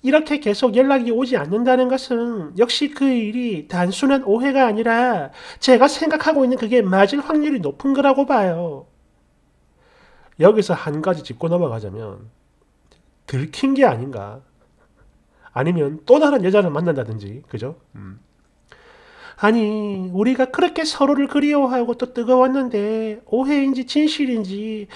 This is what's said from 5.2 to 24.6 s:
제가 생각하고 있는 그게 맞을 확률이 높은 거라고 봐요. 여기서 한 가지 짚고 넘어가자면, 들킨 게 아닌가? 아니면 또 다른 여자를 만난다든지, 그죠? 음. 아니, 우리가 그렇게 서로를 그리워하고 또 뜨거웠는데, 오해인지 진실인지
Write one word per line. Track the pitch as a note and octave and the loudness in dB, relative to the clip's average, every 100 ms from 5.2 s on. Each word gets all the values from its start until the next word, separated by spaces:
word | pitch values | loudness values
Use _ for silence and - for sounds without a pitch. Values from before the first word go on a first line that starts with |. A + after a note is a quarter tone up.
| C#3+ - - - | -4 -12 -20 -4
제가 | - A#3+ C#4+ | 4 6 6
생각하고 | - D#4+ D#4 D#4 D4+ | 2 -2 0 0 2
있는 | B3+ B3 | 2 0
그게 | A3 B3 | 0 2
맞을 | G3 F#3+ G3 C#4+ | 2 4 4 2
확률이 | - D#4 D4+ C4+ | -2 0 0 -2
높은 | D3 - C#4 | -4 -4 -2
거라고 | C#4 C#4 C4+ | 2 2 2
봐요. | C#4 B3+ F#3+ E3 E3+ C#3+ - _ _ _ _ _ _ _ _ _ _ _ _ _ - - | 2 2 0 -2 -6 -10 -16 _ _ _ _ _ _ _ _ _ _ _ _ _ -20 4
여기서 | E3 A3 F#3+ | 4 4 0
한 | E3 - D3+ | -2 -4 -4
가지 | E3+ E3+ | -4 -4
짚고 | - A#2+ E3 | -8 -8 -2
넘어가자면, | F3 D#3+ A2+ G#2 G#2 G#2+ G2 G#2+ _ _ _ _ _ _ _ _ _ - | -2 -2 -4 -10 -12 -14 -16 -20 _ _ _ _ _ _ _ _ _ -8
들킨 | B2+ D#3 - C4+ | -6 -6 -4 -2
게 | C4+ | 4
아닌가? | B3 A2+ C3 A#2+ G2+ A#2+ _ _ _ _ _ _ _ _ _ _ - | 4 2 -8 -12 -14 -18 _ _ _ _ _ _ _ _ _ _ -12
아니면 | A#2+ D3+ F3 C#3+ D#3 - | -4 -2 0 -2 -4 4
또 | D4 | 6
다른 | D4+ C#4 | 6 2
여자를 | F#3 G#3 F#3 | 2 2 2
만난다든지, | C#3+ F3 C#3 A2+ A2 G2+ A#2 D#3+ | -2 -2 -2 -4 -10 -12 -16 -14
그죠? | A2 B2 E3 _ G#2 | -12 -12 -14 _ -20
음. | G2 G2 _ _ _ _ _ - - - - - - - | -20 -20 _ _ _ _ _ -20 -20 -20 -20 -20 -20 -2
아니, | G#3 A3+ G#3+ G#3+ G#3 G3 F#3 | 2 2 0 -2 -6 -6 -6
우리가 | F3+ A3+ B3+ C4 | 0 0 2 -2
그렇게 | D4+ F4+ E4 | 0 0 0
서로를 | D#4 - C#4 C#4+ C#4 | -6 0 0 2 0
그리워하고 | D4 D4 D4 C4+ B3+ A#3+ | 0 0 0 0 -2 -2
또 | A#3+ B3 | -4 -6
뜨거웠는데, | - A#3 B3+ B3+ C4+ B3+ A3 G#3 A3 A3 G#3+ - | -6 2 4 4 2 -2 -2 -2 -4 -6 -8 -4
오해인지 | A3+ C4+ D4 C#4 B3+ B3+ | -2 0 0 0 -2 -2
진실인지 | D4 D4+ - C4+ A#3 F#3+ G3 | 0 0 0 -2 -2 -4 -8